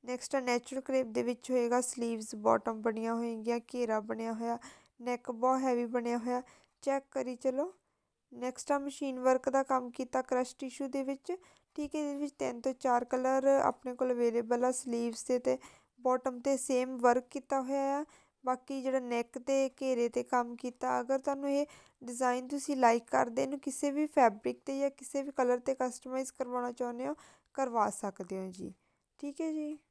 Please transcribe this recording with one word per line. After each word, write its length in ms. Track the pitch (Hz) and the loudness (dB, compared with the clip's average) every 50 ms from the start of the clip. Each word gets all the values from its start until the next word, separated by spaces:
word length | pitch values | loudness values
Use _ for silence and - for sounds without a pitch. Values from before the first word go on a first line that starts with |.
| - | -6
ਨੈਕਸਟ 320 | 240 247 247 - - - | -6 -6 -6 -4 -2 -2
ਹੈ 40 | 269 | -2
ਨੈਚੁਰਲ 400 | 254 247 247 240 240 - 262 269 | 2 2 0 0 0 -4 -8 -6
ਕਰੇਪ 260 | 262 - 262 262 254 | -4 0 0 0 0
ਦੇ 160 | 226 214 240 240 | 2 0 -2 0
ਵਿੱਚ 280 | 233 247 240 - - | 0 -2 -4 -4 0
ਹੋਏਗਾ, 280 | 254 254 240 233 240 247 | 2 2 4 4 2 2
ਸਲੀਵਜ਼ 540 | 247 - - - 233 233 233 220 220 - - | 2 0 -4 -4 -2 -2 -2 -4 -6 -10 -10
ਬਾਟਮ 460 | 214 208 226 226 226 - - 226 220 | 0 4 4 4 4 2 -2 -4 -2
ਬਣੀਆਂ 320 | 214 233 220 220 220 226 233 | -2 -2 -2 -2 -2 -2 -2
ਹੋਏਗੀਆਂ, 440 | 233 233 233 226 220 214 233 233 233 233 - - | -2 -2 -4 -6 -4 -2 0 0 0 -2 -6 -4
ਘੇਰਾ 260 | 247 247 220 220 214 | -4 0 0 0 -2
ਬਣਿਆ 340 | 208 220 226 220 226 226 226 | 0 -4 -6 -6 -4 -6 -4
ਹੋਇਆ, 240 | 220 233 233 233 240 - - - - _ _ _ _ | -4 -2 -4 -4 -4 -6 -14 -20 -20 _ _ _ _
ਨੈਕ 300 | 240 247 247 240 _ - | -4 -4 -4 -4 _ -8
ਬਹੁਤ 300 | 247 220 240 254 262 262 | -4 0 2 2 4 4
ਹੈਵੀ 240 | 262 262 247 240 240 | 2 2 2 2 0
ਬਣਿਆ 320 | 233 240 247 233 240 240 | 0 -2 -2 0 0 -2
ਹੋਇਆ, 240 | 240 226 247 247 247 254 - - - _ _ _ _ - | -2 0 -2 -2 -2 -4 -8 -20 -20 _ _ _ _ -2
ਚੈੱਕ 220 | 277 269 277 269 _ | 0 0 0 -2 _
ਕਰੀ 240 | - 277 262 247 254 | -6 -4 -4 -4 -6
ਚਲੋ। 380 | 247 - 262 254 262 302 370 370 _ _ _ _ _ _ _ _ _ _ _ | -2 -2 0 0 0 -2 -4 -6 _ _ _ _ _ _ _ _ _ _ _
ਨੈਕਸਟ 400 | 254 240 247 254 254 - - - | -12 -6 -6 -6 -6 -8 -2 -2
ਆ 60 | 285 285 | -2 0
ਮਸ਼ੀਨ 400 | 277 285 269 - 294 277 262 254 | 0 -4 -6 -4 -6 -4 -4 2
ਵਰਕ 300 | 254 262 262 254 254 277 | 4 4 4 4 2 2
ਦਾ 140 | 254 269 269 | 2 2 2
ਕੰਮ 260 | - 269 254 247 247 | 2 0 0 0 -2
ਕੀਤਾ 300 | 240 - 254 247 - 262 | -6 -6 -6 -2 -2 -2
ਕਰਸ਼ 340 | 254 - 262 247 254 247 - | 0 2 0 0 0 -2 -6
ਟਿਸ਼ੂ 320 | _ 277 262 240 - 277 | _ -10 -10 -6 -6 -6
ਦੇ 160 | 269 262 277 269 | -4 -2 -2 -2
ਵਿੱਚ, 280 | 262 277 269 _ - 349 370 _ - _ _ _ _ _ | -2 -4 -6 _ -8 -8 -8 _ -20 _ _ _ _ _
ਠੀਕ 200 | - 294 285 - | -6 -6 -4 -2
ਹੈ। 40 | 311 | -2
ਇਹਦੇ 160 | 302 285 285 | -2 -2 -2
ਵਿੱਚ 160 | 277 294 285 _ | -2 -4 -6 _
ਤਿੰਨ 280 | _ 277 254 240 240 | _ -4 -4 -4 -2
ਤੋਂ 120 | 233 262 254 | -2 -2 -4
ਚਾਰ 320 | _ - 262 240 240 247 | _ 0 2 2 2 2
ਕਲਰ 400 | 240 - 254 254 262 262 269 262 277 269 277 | 0 -2 0 2 2 2 4 6 6 6 6
ਆਪਣੇ 340 | - - 269 - - 254 247 | 6 4 2 0 -8 -10 -2
ਕੋਲ 160 | - 262 254 | -2 0 0
ਅਵੇਲੇਬਲ 540 | 247 240 240 233 220 233 233 226 240 240 247 | 2 2 2 2 2 0 0 0 0 2 2
ਆ, 60 | 254 | 0
ਸਲੀਵਜ਼ 520 | 254 - - 262 233 233 233 233 226 - - | 0 -2 -4 -4 -2 -2 -2 -2 -4 -6 -2
'ਤੇ, 140 | - 254 247 | 0 0 2
ਤੇ 180 | 247 254 254 262 - - - _ _ _ _ _ | 2 0 0 0 -4 -18 -20 _ _ _ _ _
ਬਾਟਮ 400 | 247 254 254 254 254 269 247 247 | 0 2 2 2 0 -4 -6 -2
'ਤੇ 160 | 240 277 277 | 0 0 0
ਸੇਮ 400 | 269 - - 269 247 254 254 262 | 0 0 0 0 0 0 0 -4
ਵਰਕ 300 | 247 233 247 240 254 254 | 4 6 6 6 6 2
ਕੀਤਾ 340 | _ - 277 - _ 277 269 | _ -10 -10 -4 _ -2 -2
ਹੋਇਆ 380 | 254 254 277 277 277 269 277 285 | 0 0 -2 0 0 0 0 -2
ਆ। 60 | 302 _ - - _ _ _ _ - | -4 _ -12 -20 _ _ _ _ -2
ਬਾਕੀ 380 | 262 262 254 _ - 277 269 | -2 -2 -2 _ -8 -8 -4
ਜਿਹੜਾ 180 | 247 262 262 262 | -2 0 0 0
ਨੈਕ 380 | 247 240 240 233 233 233 - 262 | 0 0 -2 -2 -2 -4 -8 -10
'ਤੇ 300 | 247 - 269 269 269 262 247 - | -2 2 2 4 4 2 _ -2
ਘੇਰੇ 260 | 269 262 254 233 240 240 | 0 0 2 2 2 0
'ਤੇ 140 | 233 240 240 | 0 -2 -2
ਕੰਮ 320 | - - 247 240 240 240 | 0 0 0 0 0 -6
ਕੀਤਾ, 440 | 233 - 247 240 _ - 254 254 254 | -8 -8 -8 -6 _ -2 0 0 0
ਅਗਰ 180 | 247 240 269 269 | 0 0 0 0
ਤੁਹਾਨੂੰ 300 | 262 294 277 277 277 277 | 0 -2 -2 -2 0 0
ਇਹ 140 | 277 285 294 294 - - - _ _ _ | 2 2 0 -2 -6 -20 -20 _ _ _
ਡਿਜ਼ਾਈਨ 460 | - 233 247 233 262 247 247 254 254 | -14 -12 -4 0 0 2 2 0 -4
ਤੁਸੀਂ 280 | 254 285 285 - - 285 | -4 -6 -6 -2 -2 2
ਲਾਈਕ 260 | 262 254 233 233 240 233 | 4 6 6 6 4 0
ਕਰਦੇ, 400 | - - 247 254 240 226 247 269 | 0 2 2 2 2 2 -2 -2
ਇਹਨੂੰ 160 | 262 277 277 | -2 -2 -6
ਕਿਸੇ 320 | - 277 262 - - 285 | -6 -6 -4 -2 -2 0
ਵੀ 140 | 277 294 302 | 0 0 -2
ਫੈਬਰਿਕ 520 | 302 - 294 262 226 202 214 - 247 247 - _ | 2 4 6 6 6 4 2 -4 -6 -6 -4 _
'ਤੇ 140 | - 277 269 | -6 -2 0
ਜਾਂ 100 | 277 277 | -2 -2
ਕਿਸੇ 340 | 277 - 269 - - 277 269 | -2 -6 -18 -6 -6 -4 -4
ਵੀ 80 | 285 | -4
ਕਲਰ 280 | 277 - 262 247 247 247 | -2 0 2 2 2 0
'ਤੇ 160 | 247 262 269 | 0 -2 -2
ਕਸਟਮਾਈਜ਼ 560 | 262 254 254 233 - - 254 254 262 262 262 | 0 -2 -4 -4 -8 -10 -6 -4 -4 -4 -6
ਕਰਵਾਉਣਾ 400 | - _ 262 247 247 247 247 247 | -6 _ -8 -4 -4 -4 -4 -4
ਚਾਹੁੰਦੇ 360 | 240 - 254 240 240 240 254 | -4 -4 -6 -6 -4 -4 -4
ਹੋ, 80 | 277 302 - - - - _ _ _ _ | -6 -6 -8 -10 -20 -20 _ _ _ _
ਕਰਵਾ 340 | - 269 254 233 233 208 202 | -4 -2 0 2 2 2 2
ਸਕਦੇ 480 | 202 - - 202 190 - 190 - 190 190 | 0 -4 -6 -6 -6 -8 -10 -8 -6 -6
ਹੋ 80 | 190 185 | -6 -8
ਜੀ, 240 | 180 185 190 - 190 _ _ _ _ _ _ _ _ _ | -10 -10 -12 -12 -12 _ _ _ _ _ _ _ _ _
ਠੀਕ 220 | - 285 285 - | -10 -10 -6 -4
ਹੈ 100 | 320 320 | -4 -4
ਜੀ। 260 | 311 311 302 294 311 294 _ _ | -2 -4 -4 -6 -8 -10 _ _